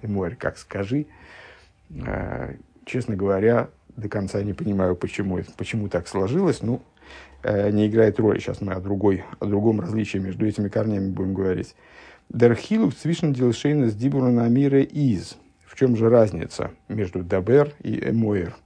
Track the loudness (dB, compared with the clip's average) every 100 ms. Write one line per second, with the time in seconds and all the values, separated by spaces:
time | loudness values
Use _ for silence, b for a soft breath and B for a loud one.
0 | -6 -4 -4 -4 -8 -8 -10 -8 -4 -4
1 | -6 B B B B B B _ -20 -12
2 | -8 -6 -6 -8 -10 -12 -20 _ -8 -6
3 | -4 -2 0 2 4 4 0 _ _ -12
4 | -6 -4 -4 -4 -4 -4 -2 2 2 0
5 | -4 -4 -4 -4 -6 -8 -6 -4 -2 -4
6 | -4 -2 0 2 0 0 -2 -4 -6 _
7 | B B B B -2 0 2 2 2 6
8 | 4 4 2 2 -2 -6 -6 -6 -4 0
9 | 2 2 -4 -8 -2 2 2 0 -2 -4
10 | -4 -4 -6 -2 -2 -2 -2 -2 -2 -2
11 | -2 -4 -4 -2 0 -2 -6 -14 B B
12 | B B B 4 4 4 0 0 0 0
13 | -4 -2 0 2 2 2 0 2 2 0
14 | 0 2 2 2 4 4 4 4 2 2
15 | 0 0 -4 -16 _ _ -12 0 2 4
16 | 6 6 4 0 -8 -8 -10 -10 -10 -6
17 | -4 -4 -2 -2 4 4 4 -2 -6 -4
18 | -2 0 2 0 -4 -10